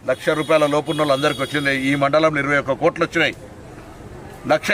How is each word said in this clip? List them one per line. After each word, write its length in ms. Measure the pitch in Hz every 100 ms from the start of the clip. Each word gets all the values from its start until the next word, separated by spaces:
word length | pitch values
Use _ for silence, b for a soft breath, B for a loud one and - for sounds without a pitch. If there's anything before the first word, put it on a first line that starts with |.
| -
లక్ష 180 | 131 - 156
రూపాయల 260 | 131 156 147
లోపు 140 | 147 147
ఉన్న 100 | 151
వాళ్ళందరికీ 380 | 151 131 147 131
వచ్చింది. 300 | 131 147 139 135 135
ఈ 20 | 143
మండలంలో 380 | 139 151 160 151
ఇరవై 140 | 139 143
ఒక్క 100 | 135 131
కోట్లు 220 | 156 165 165
వచ్చినాయి. 280 | 170 143 - - - - - - - - - - - 123
లక్ష 160 | 151 -